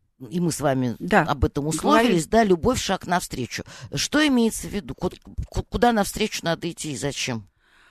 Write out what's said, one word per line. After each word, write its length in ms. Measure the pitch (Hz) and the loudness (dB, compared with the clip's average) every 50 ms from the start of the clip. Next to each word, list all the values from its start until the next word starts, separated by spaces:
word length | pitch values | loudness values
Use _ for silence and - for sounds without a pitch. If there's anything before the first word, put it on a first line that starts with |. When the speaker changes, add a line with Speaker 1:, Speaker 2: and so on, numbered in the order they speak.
| _ _ _ - 131 113 | _ _ _ -18 -14 -8
Speaker 1:
и 100 | 107 180 | -4 -2
мы 100 | 175 170 | 0 0
с 100 | 143 - | 0 0
вами 360 | - 151 135 131 127 123 110 - | 2 2 2 2 0 -2 -2 -4
Speaker 2:
Да, 260 | - 180 214 202 156 | -2 2 2 4 4
Speaker 1:
об 200 | - 151 135 - | 2 0 0 0
этом 220 | 151 - - 139 | -2 -2 -2 -4
условились, 600 | 151 160 160 - - 147 220 233 247 190 170 156 | -2 -2 0 2 4 6 6 6 4 4 2 0
Speaker 2:
говорили. 20 | - | 2
Speaker 1:
да, 140 | - 220 226 | 4 4 4
"Любовь — 360 | 202 185 170 143 208 262 - | 4 4 2 4 0 0 0
шаг 260 | - - 190 151 - | 0 -2 -4 -4 -2
навстречу". 580 | - 180 175 - - - - 123 - - - - - - - - 107 - | -2 -2 -2 -2 -4 -8 -6 -6 -6 -6 -10 -10 -12 -14 -16 -14 -10 -6
Что 320 | 143 - - - 285 302 | -6 -4 0 2 4 4
имеется 400 | 302 269 247 226 220 - - - | 4 4 4 2 2 0 -2 -8
в 40 | 170 | -6
виду? 240 | - 208 175 120 135 | -6 -6 -6 -8 -8
Ку-, 180 | - - - - - - - - - - - | -6 -6 -6 -6 -6 -20 -16 -10 -10 -8 -6
ку-, 120 | - - - | -6 -8 -6
куда 300 | _ - 208 233 240 233 | _ -2 2 2 4 4
навстречу 480 | 214 196 - - - - - - - - | 4 0 0 -2 -4 -4 -2 -4 -4 -2
надо 260 | 165 165 156 - 175 | -2 -2 -2 -4 -6
идти 220 | 160 - - 156 143 | -8 -6 -8 -6 -6
и 40 | |
зачем? 540 | 113 - 143 131 - - - 127 113 101 _ _ _ _ _ _ _ _ _ | -4 -4 -4 -4 -4 -4 -4 -6 -6 -8 _ _ _ _ _ _ _ _ _